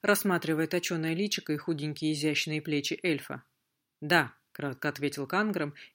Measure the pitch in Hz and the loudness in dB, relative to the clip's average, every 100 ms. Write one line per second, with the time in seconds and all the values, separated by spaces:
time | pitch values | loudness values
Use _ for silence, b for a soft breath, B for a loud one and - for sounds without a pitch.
0 | 202 202 202 170 160 156 160 175 - 165 | 2 2 4 2 2 2 2 0 0 -2
1 | 160 165 208 - - 147 - 151 151 147 | 0 0 0 -2 -2 -4 -2 -4 -4 -2
2 | 156 147 151 143 160 151 151 147 143 - | 0 2 0 0 0 -2 0 -2 0 -2
3 | 180 139 - 135 - _ _ _ _ _ | 0 0 -2 -10 -12 _ _ _ _ _
4 | 151 175 123 - _ - 143 131 151 139 | 2 4 4 -4 _ -6 -6 -2 -4 -2
5 | 143 143 135 185 214 180 147 B B | -2 -2 -2 0 2 0 -4 B B